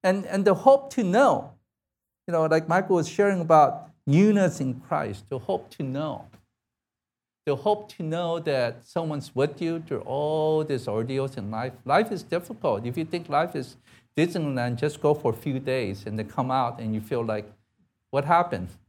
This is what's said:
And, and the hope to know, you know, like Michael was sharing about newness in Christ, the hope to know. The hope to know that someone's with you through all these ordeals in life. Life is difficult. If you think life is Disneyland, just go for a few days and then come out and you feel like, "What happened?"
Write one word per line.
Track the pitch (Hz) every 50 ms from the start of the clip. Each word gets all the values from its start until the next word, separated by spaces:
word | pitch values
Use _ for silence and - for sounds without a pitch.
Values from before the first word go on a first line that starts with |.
| -
And, | 190 190 202 185
and | - 185 196 196
the | 202 190
hope | - - 262 269 277 277 - -
to | - 233
know, | 180 180 226 277 247 151 - - - - _ _ _ _ _ _ _ _ _ _ _ _ _ _
you | - 170
know, | 165 160
like | 160 160 160 160
Michael | 160 165 185 - - 190
was | 175 156
sharing | 160 - - 202 202 196 180 170
about | 160 165 156 147 135 - - - - _ _ _
newness | - 139 165 202 214 208 202 190 175 - -
in | 139 131 123 127
Christ, | - - 170 147 147 107 101 - - _
the | 139 127
hope | - - 190 - - - -
to | _ 147
know. | 131 127 139 156 156 131 - - - - - _ _ _ _ _ _ _ _ _ _ _ _ _ _ _ _ _ _ _ _ _
The | - 143
hope | 120 - 208 202 208 208 - - _
to | 175
know | 156 160 170 175 170 170 170
that | 165 160 139 131 123 117 113 123 -
someone's | - - 175 165 160 151 143 139 - _
with | 127 139 156 160 -
you | 170 165 165 165 160
through | - 139 - -
all | - 127 139 147 151 156 156 156 156 156 156 156
these | 151 143 123 101 -
ordeals | 104 110 117 123 135 135 135 135 127
in | - 98 104
life. | 110 110 120 131 123 - _
Life | 127 143 185 220 220
is | 214 170 -
difficult. | - - 175 175 - 240 220 - 156 - 101 113
If | 120 123
you | 170 160
think | 160 175 175 170 -
life | 143 143 165 175 -
is | 143 127 - - _ _ _ - _ _ _ _
Disneyland, | - 156 175 175 185 156 147 135 127 120 123 123
just | 120 - 151 147 - -
go | 147 151
for | 147 - 120 113
a |
few | - - 147 135 131
days | 135 - 127 131 120 98 98 101 104
and | 107 101 110
then | 107
come | 107 - - 127 131
out | 131 135 127 120 117 -
and | 113 110 110
you | 110 107
feel | - - 120 117
like, | 113 107 107 107 - - _ _ _ _ _ _ _ _ _ _ _
"What | - 135 139
happened?" | 147 170 170 175 170 - 92 90 87 - - _